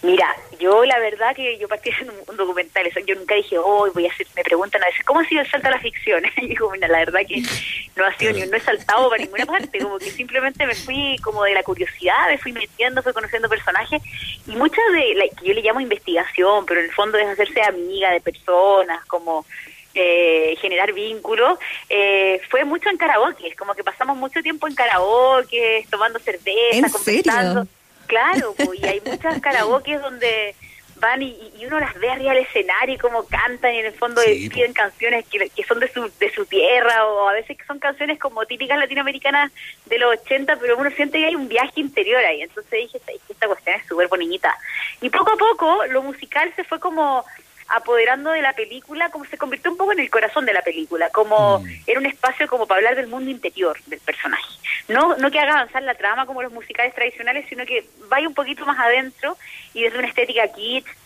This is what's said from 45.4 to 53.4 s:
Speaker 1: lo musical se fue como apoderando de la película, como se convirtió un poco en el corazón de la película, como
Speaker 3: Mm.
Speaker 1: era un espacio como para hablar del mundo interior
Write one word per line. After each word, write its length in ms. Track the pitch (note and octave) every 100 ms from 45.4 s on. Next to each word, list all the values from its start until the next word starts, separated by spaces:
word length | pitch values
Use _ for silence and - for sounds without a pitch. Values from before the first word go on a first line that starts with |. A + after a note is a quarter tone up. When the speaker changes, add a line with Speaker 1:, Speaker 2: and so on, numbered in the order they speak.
| A4 A4+ D#4+ E4+ B3+
Speaker 1:
lo 160 | C4
musical 500 | C4+ C4+ - C#4 E4 E4+
se 80 |
fue 140 | F4+ D#4+
como 460 | F4+ D#4+ D4 C4 A#3+ - - - -
apoderando 640 | A#3 A#3 A#3+ A3+ C4 C#4+
de 100 | D#4+
la 100 | C#4
película, 560 | C4 A3 A#3+ - D4+ E4+
como 160 | E4
se 140 | C#4+ D4
convirtió 320 | C#4 C4 E4+
un 80 | F4
poco 140 | F#4+
en 80 | E4+
el 100 | C4
corazón 340 | A3+ A3 D4
de 80 | C4
la 80 | G3+
película, 480 | F3 E3 D#3 E3 E3
como 520 | - G#3+ G#3+ G#3 G3
Speaker 3:
Mm. 60 | F#3 D#3+ -
Speaker 1:
era 120 | A#3+
un 60 |
espacio 420 | C#4 C4+ B3+ B3+ D4
como 200 | B3 A3
para 140 | F#3+
hablar 140 | A3
del 120 | B3+ B3
mundo 240 | A#3+ C4
interior 480 | B3+